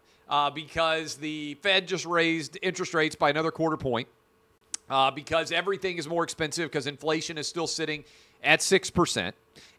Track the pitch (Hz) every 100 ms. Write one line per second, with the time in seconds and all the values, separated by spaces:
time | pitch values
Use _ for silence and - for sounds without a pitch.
0 | _ _ - 143 143 139 147 160 165 160
1 | 151 131 151 156 147 143 202 190 180 180
2 | 151 170 165 165 135 180 185 175 180 165
3 | 156 - 156 147 160 160 160 156 135 117
4 | 131 _ _ _ _ _ _ - - 135
5 | 135 135 135 160 160 170 180 190 190 170
6 | 151 170 165 - 156 170 160 151 139 139
7 | 151 160 156 160 143 175 156 156 156 151
8 | 139 - - _ 135 160 - 196 - -
9 | 170 120 90 - _ - -